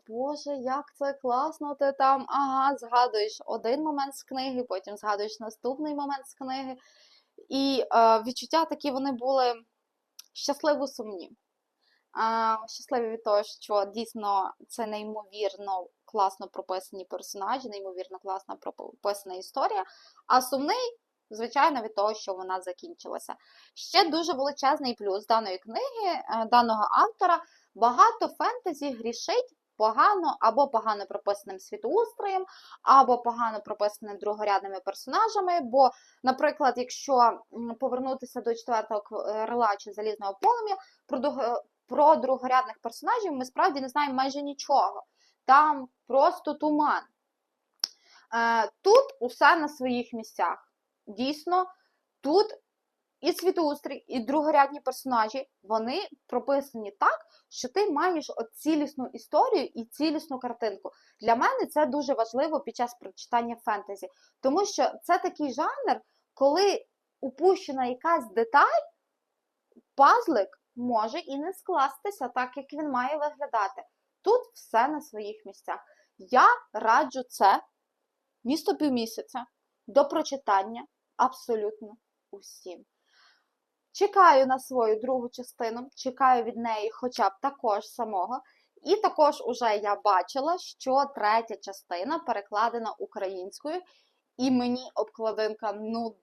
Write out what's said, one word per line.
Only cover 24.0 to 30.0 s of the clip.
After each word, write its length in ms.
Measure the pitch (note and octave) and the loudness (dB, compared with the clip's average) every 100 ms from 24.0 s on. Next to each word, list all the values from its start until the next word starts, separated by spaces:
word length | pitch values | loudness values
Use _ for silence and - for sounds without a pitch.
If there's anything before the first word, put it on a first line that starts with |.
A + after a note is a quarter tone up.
| G4 | 4
дуже 240 | D#4 E4+ | 2 -2
величезний 600 | C4+ C#4 C#4+ C4+ D4+ C4+ | -2 -2 0 0 2 -2
плюс 320 | A#3 G3+ F#3+ G#3+ | -4 -4 -4 2
даної 300 | A3+ G#3+ F#3 | 0 0 -6
книги, 240 | G#3+ C4 C5+ A#4 G4+ | -8 -6 -6 -4 -4
е, 400 | D#4 - A3+ A3+ | -4 -4 -4 4
даного 420 | A#3+ A#3+ A3 G#3 | 6 6 2 2
автора. 520 | - G4 - F#4 E4 - _ _ F#3+ | 4 2 2 2 2 -2 _ _ 0
Багато 520 | A#3 B3 G#4+ A4+ E4+ | 2 6 4 4 -4
фентезі 640 | - F4 B4 G4+ D4 C#4+ | -2 -4 -2 -6 -4 -6
грішить 640 | A#3 A3+ A#3 - A4+ B4 _ _ _ | -6 -6 -6 -2 0 0 _ _ _
погано, 600 | G#3+ A3 | 0 4